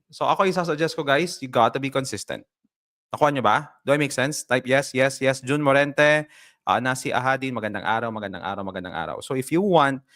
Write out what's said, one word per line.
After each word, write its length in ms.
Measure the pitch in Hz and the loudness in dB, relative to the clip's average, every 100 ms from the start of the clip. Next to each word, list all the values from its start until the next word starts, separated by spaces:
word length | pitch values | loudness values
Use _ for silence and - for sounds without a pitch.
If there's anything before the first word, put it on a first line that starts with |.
| _ | _
So 160 | - 131 | -4 0
ako, 180 | 160 | 2
isasuggest 520 | 196 180 170 151 160 160 | 2 0 -2 -2 -2 -2
ko, 80 | |
guys, 340 | 139 139 175 - | 0 0 0 -6
you 60 | 131 | -4
gotta 320 | 123 117 135 | 2 2 2
be 100 | 135 | -2
consistent. 540 | 135 131 101 - - - _ _ _ _ _ _ | -4 -4 -8 -8 -12 -12 _ _ _ _ _ _
Nakuha 180 | - 147 | 2 2
nyo 120 | 143 | 4
ba? 280 | 107 117 147 _ 127 | 4 2 0 _ 0
Do 80 | |
I 40 | 147 | 2
make 140 | 139 | 2
sense? 320 | 131 135 151 | 0 -2 -2
Type 240 | - 127 123 | 0 0 2
yes, 260 | 131 135 | 0 2
yes, 280 | 127 135 135 | 2 0 2
yes. 180 | 131 131 | 0 0
June 220 | 127 147 | -2 0
Morente, 680 | 143 139 143 139 147 151 151 - - _ - | 4 4 4 4 4 4 0 -14 -20 _ -2
ah, 140 | 101 | 0
Nasi 320 | 127 131 139 | 0 -4 -2
Ahadin, 440 | - 127 131 135 120 | -2 0 -2 -2 -4
magandang 320 | 107 101 90 | -6 -6 -2
araw, 240 | 113 117 | -2 -2
magandang 320 | 110 101 92 | -6 -8 -8
araw, 200 | 87 98 98 | -8 -8 -8
magandang 280 | 92 92 82 | -10 -10 -8
araw. 260 | 80 62 | -8 -10
So 140 | - 135 | -6 -6
if 160 | 127 | -2
you 100 | 160 | -2
want 400 | 208 170 139 135 - | 2 4 4 0 -8